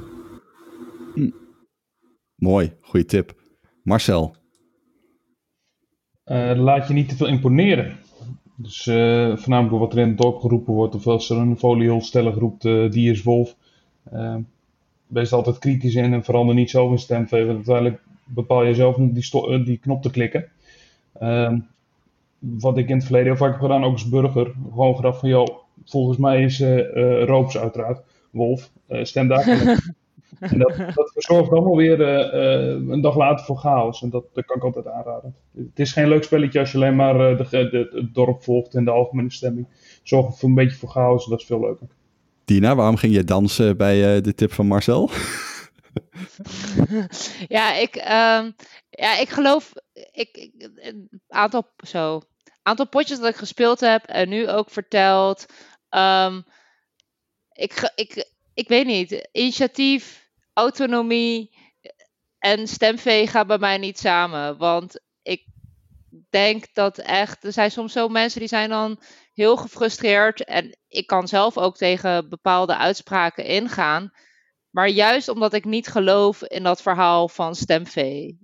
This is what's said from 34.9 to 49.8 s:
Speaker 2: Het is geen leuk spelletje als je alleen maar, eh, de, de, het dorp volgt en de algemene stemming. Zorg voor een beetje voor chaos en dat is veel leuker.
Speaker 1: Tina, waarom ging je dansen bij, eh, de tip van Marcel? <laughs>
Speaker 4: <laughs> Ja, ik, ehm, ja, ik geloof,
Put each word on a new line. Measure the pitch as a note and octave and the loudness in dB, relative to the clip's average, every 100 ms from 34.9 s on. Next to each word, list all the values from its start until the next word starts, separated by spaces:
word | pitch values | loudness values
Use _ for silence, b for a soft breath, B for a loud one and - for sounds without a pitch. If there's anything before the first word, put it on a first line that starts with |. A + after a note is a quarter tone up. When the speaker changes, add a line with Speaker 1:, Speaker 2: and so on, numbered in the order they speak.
| A#2 A#2+ A#2 B2+ C3 _ B2+ | -12 -10 -12 -12 -18 _ -16
Speaker 2:
Het | B2 - | -10 -4
is | C#3+ | -4
geen | - D3+ | 2 4
leuk | D3+ | 4
spelletje | D3+ D3+ C#3+ C#3 | 4 2 2 0
als | C#3 | 0
je | C3+ | 2
alleen | C3+ C3+ | 2 4
maar, | C3+ C3 C3 | 4 4 4
eh, | - B2+ | 2 0
de, | C3 B2 | 0 0
de, | B2 A#2+ B2 | 0 -2 -6
het | A#2+ | -4
dorp | B2+ B2 B2+ | 0 0 0
volgt | - B2 A#2+ | 0 -2 0
en | B2+ | -2
de | A#2+ | 0
algemene | A#2+ B2 C3 B2+ | 2 0 -2 -6
stemming. | - B2+ A#2+ B2 b b b | -6 -6 -6 -10 b b b
Zorg | - C3+ B2+ - | 0 2 2 0
voor | C3 | 2
een | |
beetje | C3 C3 - | 4 4 0
voor | - | -8
chaos | C3 B2 B2 | 0 2 2
en | A2+ | 0
dat | A2+ | -6
is | - | -4
veel | A#2 | -4
leuker. | G#2+ - B2 _ _ _ _ _ | -4 -6 -14 _ _ _ _ _
Speaker 1:
Tina, | - G2+ G#2+ | 2 4 4
waarom | C3+ A2 A2 | 4 2 2
ging | A2+ | 4
je | G2+ | 2
dansen | F2 F#2+ G2+ - G#2+ F#2+ | 2 2 0 2 2 2
bij, | G2+ G2+ G2+ G2+ | 2 4 4 2
eh, | |
de | G2+ | 0
tip | - G#2+ | -2 -2
van | - G2+ | 0 0
Marcel? | G2+ - C3 G#3 | 2 2 0 0
<laughs> | B B B B B B _ _ - | B B B B B B _ _ -14
Speaker 4:
<laughs> | - F3 F#3 - G3+ G3 G3+ G3 C#3 G#3+ F#3 - - - F3+ | -14 -20 -20 -20 -18 -14 -6 0 0 -2 -6 -10 -14 -14 -4
Ja, | A3 A3 | -2 0
ik, | A3+ A#3 - | 0 -4 -6
ehm, | - A3 A3+ A3+ A3+ G#3+ B B B | -2 2 2 2 -2 -12 B B B
ja, | - G#3+ A3+ | -6 -2 0
ik | C4 | -2
geloof, | - C#4 D4 - - | 0 2 2 -2 -18